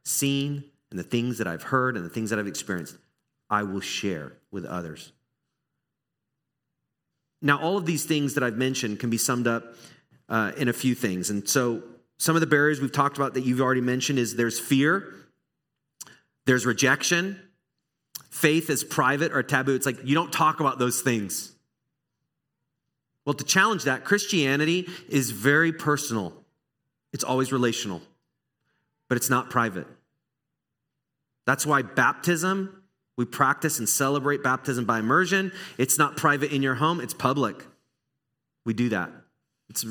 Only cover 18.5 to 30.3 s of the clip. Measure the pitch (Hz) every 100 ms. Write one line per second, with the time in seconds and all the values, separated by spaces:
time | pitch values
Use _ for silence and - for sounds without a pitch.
18.5 | 160 160 135 - - 131 139 160 135 127
19.5 | 139 135 131 139 117 127 147 170 - 156
20.5 | 156 143 127 123 - 135 117 98 - -
21.5 | _ _ _ _ _ _ _ _ _ _
22.5 | _ _ _ _ _ _ _ - 143 -
23.5 | 190 208 202 - 131 - 202 - 185 139
24.5 | 139 156 175 180 - - 139 120 101 120
25.5 | 147 165 160 151 147 - 113 90 - _
26.5 | _ _ _ _ _ _ 135 - 127 131
27.5 | 135 123 113 104 87 - _ _ _ _
28.5 | _ _ _ _ _ - 120 - 127 -
29.5 | 127 113 92 - - _ _ _